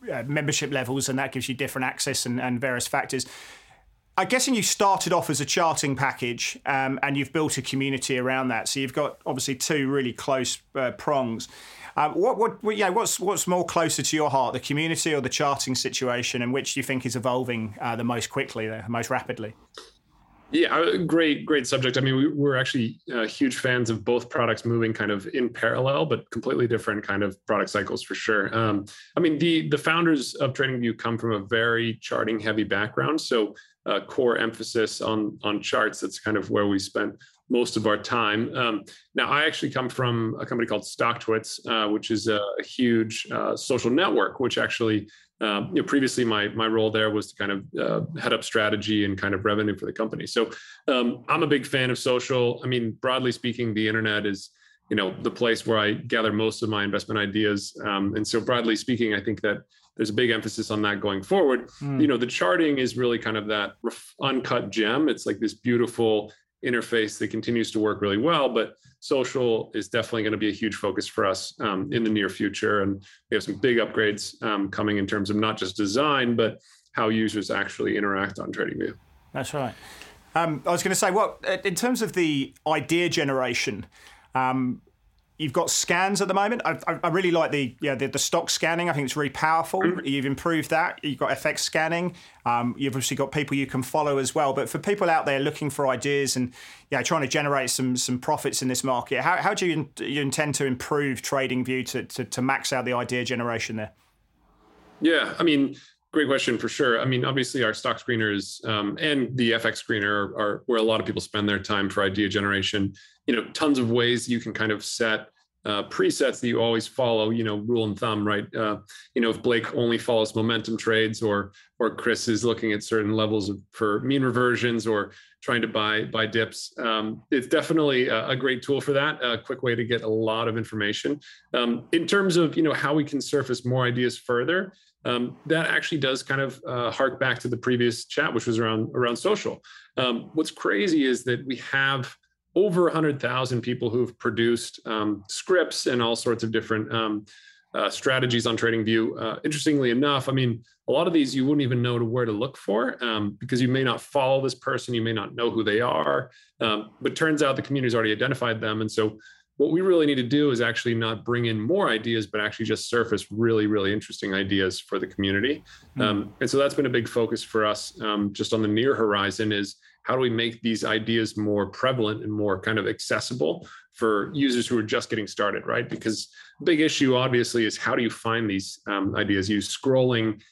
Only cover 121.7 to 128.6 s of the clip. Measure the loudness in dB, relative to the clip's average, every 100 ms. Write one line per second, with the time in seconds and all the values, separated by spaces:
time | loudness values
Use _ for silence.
121.7 | _ -2 0 -2 0 0 2 2 0 0
122.7 | -2 0 0 2 0 2 0 -2 -6 -12
123.7 | -2 0 0 0 2 2 2 2 2 0
124.7 | 0 0 0 -2 -10 -20 _ -2 0 0
125.7 | 0 0 0 -2 -2 0 0 -2 -4 -12
126.7 | -6 -2 -2 -2 -8 -2 0 2 0 2
127.7 | 2 4 2 2 0 0 -2 0 -2